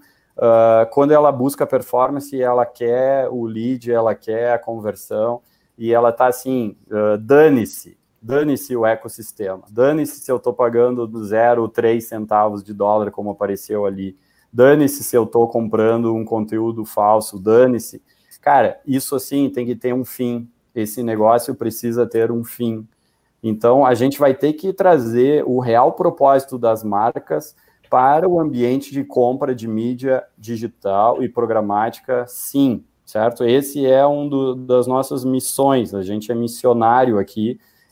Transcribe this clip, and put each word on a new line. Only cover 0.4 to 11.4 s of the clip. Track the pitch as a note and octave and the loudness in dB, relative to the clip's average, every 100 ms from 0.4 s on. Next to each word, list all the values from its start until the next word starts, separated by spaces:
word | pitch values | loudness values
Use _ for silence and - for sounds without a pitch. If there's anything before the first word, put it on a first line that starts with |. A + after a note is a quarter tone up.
| A#2 A2+ A2+ A2+ A2+ | 4 6 6 4 4
quando | - C#3+ | 2 4
ela | D3+ D3 | 6 4
busca | C3 C3 C#3 C#3+ | 2 -2 -2 -2
performance, | C3 - B2 C3 C#3+ C#3 C3+ | -2 -2 0 0 -2 -8 -4
ela | B2 B2 A#2+ | 0 0 0
quer | - A#2 B2 C3 C3+ B2+ | -2 -2 0 0 0 -2
o | B2 | -4
lead, | A2+ A2 A#2 C3 A#2 | -6 -6 -4 -6 -2
ela | A#2 A2+ | 0 0
quer | G#2+ - A2 A#2+ | -2 -4 -4 0
a | A#2+ | -2
conversão, | A#2 A2+ G#2+ F#2+ - G#2+ A2 A#2+ _ _ _ _ | -4 -8 -8 -8 -8 -4 -2 -4 _ _ _ _
e | A2+ | 0
ela | A#2 A#2+ | 2 4
tá | A#2 B2+ | 2 0
assim, | A#2+ C3 C3 A2 - _ | 0 -4 -4 -4 -8 _
ah, | G#2+ G#2 G#2 | -2 0 0
dane-se, | A2 C#3+ D#3 C3+ G2+ - - _ _ _ | 4 6 6 4 0 -8 -20 _ _ _
dane-se | A2+ C#3 D3+ C3+ - B2 | -4 -2 0 -4 -4 0
o | A2 | 0
ecossistema, | A2 A2+ - G#2+ - G2+ F#2+ - | 0 -4 -16 -18 -10 -10 -10 -10
dane-se | G#2+ C3+ D#3 D3 - | 0 2 2 -4 -8
se | - | -6
eu | B2+ | -4
tô | B2 | -4
pagando | A#2+ A#2+ A#2 B2 B2 A#2 A2 | -2 0 2 0 0 -6 -8
zero | G#2+ A2 | -4 2